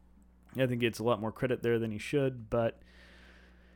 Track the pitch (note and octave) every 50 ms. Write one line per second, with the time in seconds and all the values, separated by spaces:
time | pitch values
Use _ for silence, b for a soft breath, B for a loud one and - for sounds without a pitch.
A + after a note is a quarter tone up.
0 | - - - - - - - - - - - B2 C3 B2 B2 A#2 A#2+ A2+ G#2+ -
1 | G#2+ A#2+ A#2 G2+ A2 A2 - - C#3 B2 B2+ G#2+ A#2 A#2 A#2 A2+ A2+ A2 G#2 G#2+
2 | - - D3+ C#3+ C3+ C3 B2+ A#2+ A2 - B2 A#2+ A2+ A2+ - - B B B B
3 | B B B B B B B B B B B B B B B